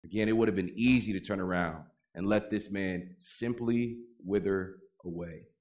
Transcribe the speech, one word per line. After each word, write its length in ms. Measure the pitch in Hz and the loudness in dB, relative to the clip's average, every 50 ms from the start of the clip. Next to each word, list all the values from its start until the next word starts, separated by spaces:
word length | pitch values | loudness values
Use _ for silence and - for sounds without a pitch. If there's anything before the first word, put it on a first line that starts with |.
| - | -16
Again, 240 | 85 90 107 107 107 | -4 -2 0 2 4
it 40 | |
would 160 | 113 113 113 110 | 4 4 4 4
have 80 | 95 | 2
been 160 | 95 95 90 87 | 0 -2 -2 -2
easy 380 | 98 117 123 127 123 101 107 | 2 4 6 6 6 4 2
to 80 | 101 95 | -2 -4
turn 180 | - - 104 95 | -2 -2 -2 -2
around 460 | 95 90 90 87 87 82 80 80 78 - _ _ _ _ _ | 0 0 2 2 0 0 -2 -6 -14 -18 _ _ _ _ _
and 120 | 82 92 | -4 0
let 240 | 101 104 107 104 - | 2 2 2 2 0
this 200 | 107 101 101 95 | -4 -4 -4 -4
man 440 | 98 98 98 95 92 87 87 - - _ | -4 -2 -2 -2 -2 -4 -6 -10 -16 _
simply 760 | - - - - 120 120 120 117 120 117 117 117 120 120 117 120 - - - _ - | -16 -14 -8 -6 -4 -4 -2 -2 0 0 2 2 0 -2 -4 -10 -14 -18 -20 _ -4
wither 540 | 90 101 104 87 101 98 95 92 92 - - - _ _ _ - | 0 0 2 2 2 0 0 -2 -4 -10 -18 -20 _ _ _ -10
away. 380 | 90 82 85 85 82 80 - - _ _ _ | -10 -8 -8 -8 -8 -10 -14 -18 _ _ _